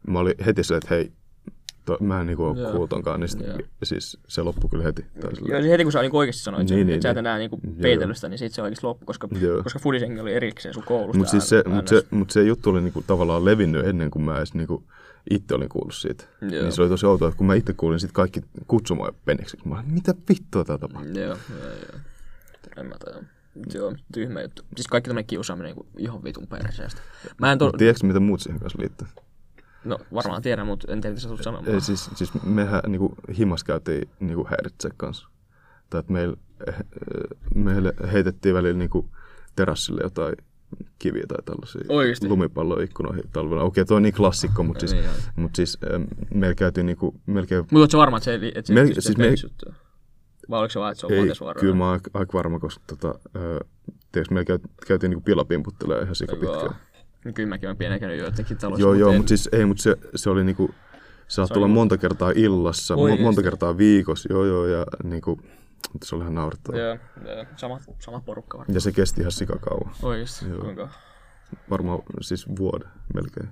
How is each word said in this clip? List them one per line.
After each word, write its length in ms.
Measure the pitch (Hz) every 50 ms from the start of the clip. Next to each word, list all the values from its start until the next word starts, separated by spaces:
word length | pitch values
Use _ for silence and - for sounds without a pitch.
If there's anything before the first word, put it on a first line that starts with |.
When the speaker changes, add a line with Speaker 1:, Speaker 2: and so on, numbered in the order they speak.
| -
Speaker 1:
mä 120 | - 90 90
olin 160 | 90 90 85 - 95
heti 180 | 113 101 92 85
silleen, 140 | - 82 80
että 120 | - - 87
hei, 180 | 85 82 - _ _ _ - - _ _ - - - _ - - - _
to-, 140 | - 87 -
mä 200 | 104 101 92 92
en 60 | 85
niinku 180 | 85 85 76 82
oo 100 | 78 76
Speaker 2:
Joo. 180 | 123 123 110
Speaker 1:
cool 140 | 104 87 85
tonkaan, 340 | 76 - - - 80 80 82
niin 80 | 87 85
sit 120 | - 110
Speaker 2:
Joo. 180 | - - - - - - - -
Speaker 1:
siis 360 | - - - - - - - - - -
se 140 | - 90
loppui 280 | 87 85 - - - -
kyllä 140 | - 82 80
heti. 180 | 78 - - - - - 78
Tai 140 | - - -
silleen 160 | - - -
Speaker 2:
Joo, 80 | 139 139
siis 100 | 143 160
heti 100 | 170 170
kun 100 | 170 151
sä 80 | 147 135
niinku 180 | 127 131 143 147
oikeesti 240 | 147 123 120 -
sanoit 260 | - 107 95 80 92 92
sen, 60 | 92
Speaker 1:
Niin, 120 | 101 95 90
Speaker 2:
että 40 | 82
Speaker 1:
niin, 80 | 82
Speaker 2:
sä 80 | - 127
et 40 | 117
Speaker 1:
niin. 40 | - -
Speaker 2:
enää 120 | 113 113 107
niinku 220 | 110 110 110 - -
Speaker 1:
Joo. 100 | 87 82 82
Speaker 2:
peitellyt 340 | 87 85 82 80 78 98 120
sitä, 120 | - - 80
niin 100 | 98 117
sit 140 | 127 113
se 100 | - -
oikeesti 240 | 107 101 110 - -
loppui, 200 | 123 123 - -
koska, 220 | - 107 - - 101 107 92
Speaker 1:
Joo. 220 | 92 87 87 -
Speaker 2:
koska 160 | 95 - - 139
futisjengi 420 | - 147 135 123 120 120 120 107
oli 120 | 110 107
erikseen 420 | 101 123 120 107 - - - - -
sun 80 | 113 -
koulusta 320 | - 120 117 101 98 113 95
Speaker 1:
Mut 100 | 95 95
siis 200 | 104 101 95 -
se, 140 | 110 110 -
Speaker 2:
ään-, 80 | 92 92
Speaker 1:
mut 120 | 101 95 92
se, 60 | 107
Speaker 2:
äänes. 160 | 104 - -
Speaker 1:
mut 200 | - 104 95 -
se 120 | - 107
juttu 280 | 101 107 117 - - 104
oli 100 | 92 90
niinku 240 | 87 87 - 78 76
tavallaan 380 | - 98 85 87 85 82 85 87
levinnyt 420 | 98 110 107 98 82 80 76 -
ennen 240 | 98 95 85 80 73
kuin 120 | 69 76 76
mä 120 | 78 78
edes 180 | 69 78 - -
niinku 300 | 82 80 - 82 - - _ _ - - - - _ _ -
itse 240 | 104 98 - - 64
olin 140 | 64 67 67
kuullut 260 | - - - - -
siitä. 300 | - - - - - - - _ _
Speaker 2:
Joo. 100 | 107 98 85 76
Speaker 1:
Niin 100 | - 85
se 100 | 82 85
oli 60 | 90 87
tosi 160 | 92 87 101
outoa, 220 | 101 98 90 85 82
että 100 | - -
kun 80 | 95
mä 80 | 95 95
itse 180 | 85 - -
kuulin, 280 | 90 - - 82 82 85
sit 120 | 92 87
kaikki 280 | - - 90 92 - 82 - - - - - -
kutsui 280 | 120 113 107 - 90
mua 180 | 69 50 50 - - -
penikseksi. 440 | 73 73 - - - - - - -
Mä 60 | 71
olin, 180 | 101 120 143
mitä 220 | 160 180 185 190 185 - - -
vittua 360 | 190 - - - - 101 80
tää 140 | 78 76 71
tapahtuu? 340 | 73 - 67 76 73 76
Speaker 2:
Joo, 140 | 92 98 98 -
joo, 80 | 101 110 - - 113 71 65 65 55 53 - -
joo. 80 | - - - - - - - - - - - - - _ - - -
En 100 | - -
mä 80 | 64 - - -
tajua. 180 | - - - - - _ _ _ _ _
Mut 200 | - 104 - -
joo, 200 | 98 101 98 - - - - -
tyhmä 280 | 117 113 127 110 78
juttu. 200 | - - - - - - -
Siis 100 | - 123
kaikki 220 | - 127 120 120 123
tämmönen 180 | 120 110 107
kiusaaminen 420 | - 110 87 110 - 90 87 87 -
niinku 180 | - - - - - -
ihan 260 | 98 117 113 - -
vitun 220 | - - - -
perseestä. 540 | - - - - 110 - - - - - - - - - - - - - -
Mä 140 | 123 135
en 60 | 139 131
to- 60 | -
Speaker 1:
Mut 100 | - -
tiedätkö, 300 | - 110 117 120 117 -
mitä 140 | 95 92 95
muut 200 | 98 104 98 -
siihen 200 | - - 82 -
kanssa 180 | - - - -
liittyy? 260 | - - - - - - - - - _ - - - - - - - _ _ - -
Speaker 2:
No, 140 | 117 113 - - - -
varmaan 280 | 110 104 101 87 101
tiedän, 240 | 123 127 117 110 101
mut 180 | 104 101 - - -
en 120 | - 107
tiedä, 120 | 101 107
mitä 100 | 104 117
sä 60 | 123 113
tulet 140 | 113 -
sanomaan. 320 | - 110 117 - - 107 107
Speaker 1:
Ei, 60 | 95
siis, 300 | - - 101 90 - - -
siis 160 | - 90 82 - -
mehän 380 | - 92 104 104 101 98 104 92 -
niinku 280 | 107 98 90 98 - - - - - 87 90
himas 260 | 113 95 85 78 -
käytiin 440 | - 78 80 - - 78 71 73 - _ _
niinku 260 | 98 87 82 85 - -
häiritse 400 | - - - - - - - - -
kanssa. 320 | - - 69 - - - - _ _ _ _ _ _ _ _ _ _ _ _
Tai 100 | - 85
et 60 | 78 -
meil-, 280 | 95 90 87 87 - - - - - - - -
eh, 60 | - - - - - - - - - - - - - _ - - -
meille 400 | 101 101 98 95 101 92 90 - - - 90
heitettiin 420 | 101 101 87 92 92 - - 98 90
välillä 240 | 90 87 87 87 90
niinku 320 | 87 90 - 90 - - - - - - - - - - -
terassille 440 | - 95 78 78 - - - - -
jotain 320 | - - - - 80 78 - - - _ _ _ _ _ - - - - _ _
kiviä 260 | - - - - - -
tai 100 | - - -
tällaisia 360 | - - - - - - - - -
Speaker 2:
Oikeesti? 400 | 147 147 135 120 123 123 104 98
Speaker 1:
lumipalloja 560 | 104 92 87 78 - - 82 82 85 - 90
ikkunoihin 400 | 92 - - 76 - - - - -
talvena. 300 | - 78 78 78 82 80
Okei, 220 | 80 90 90 95 92
toi 120 | - 107
on 60 | 101
niin 120 | 104 107 101
klassikko, 480 | - 101 95 90 - - - - -
mut 180 | 85 80 85 -
siis, 120 | 87 87
Speaker 2:
Niin, 120 | 92 87 85
joo. 100 | - - - - - -
Speaker 1:
mut 180 | 82 82 82 -
siis, 240 | - 87 - - - - - -
em, 120 | 87 - - - - - - -
meillä 200 | 101 95 90 85
käytiin 320 | - 101 90 85 90 87
niinku 340 | 87 85 - - 85 - - _
melkein 380 | - 101 98 90 - 92 90 82 -
Speaker 2:
Mut 100 | 151 156
oot 100 | 151 151
sä 80 | 156 151
varma, 180 | 151 135 123
että 80 | 107 -
se 160 | 127 117 107
li-, 120 | 101 113 -
että 120 | - 110
se 60 | - 101
Speaker 1:
Mel-, 20 |
Speaker 2:
liittyy 180 | 120 139 143 -
Speaker 1:
siis 100 | - -
Speaker 2:
siihen 160 | 113 107 113
Speaker 1:
me- 40 | 120
Speaker 2:
penisjuttuun? 480 | 113 135 139 - - - - - - - - _ _ _ _ _ _ _ _ _ _ _ _ - -
Vai 100 | 117 110
oliko 120 | 110 110
se 80 | - 101
vaan, 120 | 104 104
että 80 | 98 -
se 60 | -
on 60 | 87
Speaker 1:
Ei, 120 | 104 98 101
Speaker 2:
vaan 80 | 85 -
suoraan? 240 | - - 80 - -
Speaker 1:
kyllä 140 | 98 95 92
mä 100 | 92 90
oon 80 | 92
aika, 180 | 92 90 92 - -
aika 240 | 98 92 - - 92
varma, 200 | 82 82 82 82
koska 240 | 80 78 - - _
tota, 280 | - 80 - - 78 - - _ - -
ö, 240 | 92 87 85 82 73 - _ _ _ _ - - _ _ _
tiiäks, 180 | - 82 80 -
meillä 140 | 90 92 87
käy-, 240 | 82 90 85 - - _ _ -
käytiin 240 | - 98 87 92 92
niinku 120 | 90 82 -
pilapimputtelemaan 800 | - 98 82 73 - 85 76 73 - - - - - 78 57 80
ihan 100 | 90 85
sikapitkään. 460 | - - - - - 82 - 76 78 80
Speaker 2:
Joo. 80 | 87 - - - _ _ - - - _ _ _
No 80 | 120
kyllä 160 | 110 - 107 104
mäkin 200 | 92 98 - 95
oon 80 | 98
pienen 240 | 113 90 87 98 101
käynyt 180 | - 92 85 76
joitakin 380 | 87 - 104 110 110 - 110
talossa, 240 | - - 98 95 104
Speaker 1:
Joo, 80 | 101 98
Speaker 2:
mut 80 | 98 101
Speaker 1:
joo, 100 | 104 101
Speaker 2:
en 40 | 95
Speaker 1:
mut 120 | 101 - 107
siis, 200 | 104 101 - -
ei, 120 | - 113 107
mut 140 | 101 98 -
se, 160 | - 107 98 - - - -
se 160 | - - 104
oli 140 | 92 98 92
niinku, 260 | 92 92 95 95 - - - - _ - - - - - - - -
saat 200 | - 98 95 92
Speaker 2:
Se 60 | -
Speaker 1:
tulla 120 | 101 101
Speaker 2:
oli 80 | 101 107
Speaker 1:
monta 240 | 113 113 104 92 92
kertaa 340 | - 87 90 - 92 90 -
illassa, 600 | - 110 104 95 90 85 85 82 - - - 90
mo-, 40 | -
Speaker 2:
Oikeesti? 240 | 143 143 - 101 110
Speaker 1:
monta 180 | 117 107 98
kertaa 360 | 92 90 87 90 87 85 85 90
viikossa, 540 | 104 107 104 98 90 80 78 - - 95
joo, 120 | 95 95 95
joo, 220 | 98 92 90 87
ja 200 | 87 87 85 85 - - - -
niinku, 360 | 90 87 80 - 87 80 - - - - _ - _ _ _ - - - - -
se 100 | - 82
oli 80 | 82
ihan 120 | 85 82 78
naurettavaa. 460 | 82 78 78 - - - - 123 117
Speaker 2:
Joo, 180 | 117 117 117 113 - - - - -
joo, 200 | 107 107 110 110 - -
sama, 240 | - 127 123 127 139 - - - -
sama 220 | - 117 117 135
porukka 380 | - - - - - - - -
varmaan. 160 | 67 - 98
Speaker 1:
Ja 60 | 90
se 120 | - 101
kesti 280 | - - 95 - - -
ihan 120 | 82 87
sikakauan. 600 | - - - - - - - - - - - - - -
Speaker 2:
Oikeesti? 460 | - 127 117 110 120 123 - - - 90
Speaker 1:
Joo. 120 | 87 92
Speaker 2:
Kuinka? 280 | 95 104 95 92 101 143 - - - - _ - - - - - - - - - - -
Speaker 1:
Varmaan 280 | 95 95 87 87 87 - - - - -
siis 260 | - - 90 90 - - 95 95
vuoden 300 | 95 92 - - - - - - - - -
melkein. 340 | - 92 - - - - -